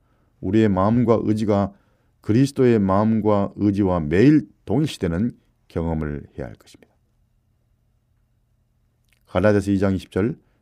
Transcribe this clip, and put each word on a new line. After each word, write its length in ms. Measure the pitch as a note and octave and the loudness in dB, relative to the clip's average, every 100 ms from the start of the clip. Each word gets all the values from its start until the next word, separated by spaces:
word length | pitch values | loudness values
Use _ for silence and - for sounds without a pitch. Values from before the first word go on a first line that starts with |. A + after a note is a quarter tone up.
| _ _ _ _ | _ _ _ _
우리의 260 | A#2+ A2 A2 | -2 2 2
마음과 520 | F#2 G2 A#2+ A2+ G#2+ | 2 2 2 2 0
의지가 500 | - G#2+ G#2+ G2+ G2 - _ _ _ _ | 0 -2 0 0 -2 -6 _ _ _ _
그리스도의 580 | - A2 C#3 - B2+ A2+ | -2 0 0 2 2 2
마음과 760 | G2 F#2+ A2 A2+ G#2 G#2 G2 - | 2 0 0 0 0 0 -2 -2
의지와 460 | G2+ G2 G2 F2 | -2 0 0 0
매일 460 | D2+ F2 B2+ D3+ - _ - | 0 2 4 4 0 _ -6
동일시되는 680 | A2 D#3 - F2+ E2+ A#2 - _ _ _ | -4 -4 -4 -6 -2 -4 -6 _ _ _
경험을 580 | F#2 E2 D#2+ D2+ D2 - - | -6 -4 -4 -6 -10 -14 -14
해야 80 | B1+ | -14
할 80 | G#1+ | -14
것입니다. 380 | _ - _ _ _ _ _ _ _ _ _ _ _ _ _ _ _ _ _ _ _ _ _ _ _ _ _ | _ -20 _ _ _ _ _ _ _ _ _ _ _ _ _ _ _ _ _ _ _ _ _ _ _ _ _
갈라디아서 460 | - G#2 G2+ G2 | 0 2 2 0
이 80 | G2 | 0
장 160 | G2 F#2+ | 0 -4
이십 160 | - | -4
절, 260 | F#2 A2 - _ _ | -4 -4 -6 _ _